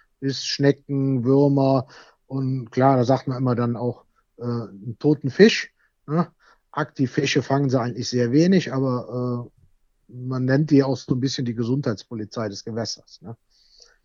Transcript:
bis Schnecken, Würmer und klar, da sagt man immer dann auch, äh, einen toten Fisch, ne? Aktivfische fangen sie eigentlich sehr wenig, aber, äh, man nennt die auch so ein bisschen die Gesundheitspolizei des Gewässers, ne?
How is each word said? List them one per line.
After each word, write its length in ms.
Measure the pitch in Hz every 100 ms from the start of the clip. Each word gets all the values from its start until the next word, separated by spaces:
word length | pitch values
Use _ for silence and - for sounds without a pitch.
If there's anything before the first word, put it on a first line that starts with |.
| _ _
bis 240 | 135 131
Schnecken, 800 | - - 139 139 - 139 135 131
Würmer 640 | 117 139 143 139 135 135 131 - - _ _
und 440 | 135 131 131 113
klar, 280 | - 131 131
da 60 |
sagt 220 | 120 131 -
man 120 | 127
immer 160 | 131
dann 220 | 117 120 117
auch, 280 | 123 - _ _ _ _
äh, 80 |
einen 520 | 120 120 104 98 110 110
toten 320 | 147 151 135
Fisch, 420 | - 220 - - _ _ _ -
ne? 220 | 156 170 _ _ _ _
Aktivfische 680 | - 147 - 131 - 139 147
fangen 280 | 127 139 143
sie 100 | 127
eigentlich 280 | 120 117 120
sehr 240 | 123 120
wenig, 400 | 139 175 190 139
aber, 760 | 131 135 123 - 123 123 123 120
äh, 680 | _ _ _ _ _ _
man 300 | 123 127 131
nennt 260 | 127 135 156
die 120 | 143
auch 140 | 135 123
so 180 | -
ein 60 | 127
bisschen 260 | 131 139 120
die 80 |
Gesundheitspolizei 960 | 113 117 135 139 101 - 117 107 - 110
des 160 | 98
Gewässers, 560 | - 107 104 - _ -
ne? 140 | - 117 _ _ _ _ - _